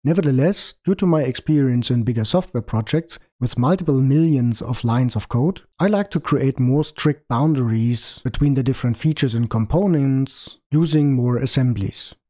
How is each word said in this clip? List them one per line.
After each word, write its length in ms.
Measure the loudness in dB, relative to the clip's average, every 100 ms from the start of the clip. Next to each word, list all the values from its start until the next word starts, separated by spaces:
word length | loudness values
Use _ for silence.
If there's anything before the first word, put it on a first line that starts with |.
Nevertheless, 680 | 2 0 2 2 2 0 -6 -6
due 120 | -4 0
to 100 | 2
my 160 | 2
experience 680 | 0 -4 0 2 2 0 0
in 100 | 0
bigger 240 | 0 -2 0
software 380 | -2 -2 -8
projects 560 | -4 -4 -2 -4 -4 -20 _ _
with 200 | -4 0
multiple 420 | 0 0 0 2
millions 580 | 2 4 2 2 0 -2
of 240 | -6 -4
lines 320 | 0 0 0 -2
of 140 | -4
code, 320 | 0 0 -2 _ _
I 60 | 0
like 240 | 0 -2
to 80 | -4
create 400 | -2 0 0 0
more 240 | 2 2
strict 440 | -2 -2 -2 -2 _
boundaries 920 | 0 2 2 0 0 0 -2 -6 -8
between 320 | -6 0 2 2
the 80 |
different 340 | 0 -2 -2 0
features 380 | -2 0 -2 0
and 120 | -2
components 1080 | -2 0 0 2 2 2 0 -2 -8 -18 -20 _
using 420 | 0 2 2 2
more 240 | 2 0 0
assemblies. 760 | 0 0 0 0 -4 -8 -18 -20